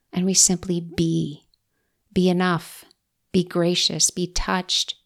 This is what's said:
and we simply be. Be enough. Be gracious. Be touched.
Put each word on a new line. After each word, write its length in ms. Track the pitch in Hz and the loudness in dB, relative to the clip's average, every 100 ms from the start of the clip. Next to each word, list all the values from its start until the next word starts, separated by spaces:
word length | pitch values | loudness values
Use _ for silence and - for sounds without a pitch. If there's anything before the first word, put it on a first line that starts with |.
| _ | _
and 120 | - | -2
we 100 | 185 | 0
simply 460 | 180 - 175 185 175 | 4 2 2 -2 -4
be. 680 | 170 320 165 165 156 147 _ _ _ _ _ _ _ | -4 -2 0 0 -2 -8 _ _ _ _ _ _ _
Be 160 | - 185 | 2 2
enough. 560 | 180 185 170 - - - _ _ _ _ | 2 0 -2 -6 -18 -20 _ _ _ _
Be 100 | 190 | 0
gracious. 680 | 175 180 170 180 - 160 - | 0 0 0 2 0 0 -2
Be 160 | - 175 | 0 -4
touched. 680 | - - 190 180 - - - | -2 -2 -2 -2 -2 -2 -8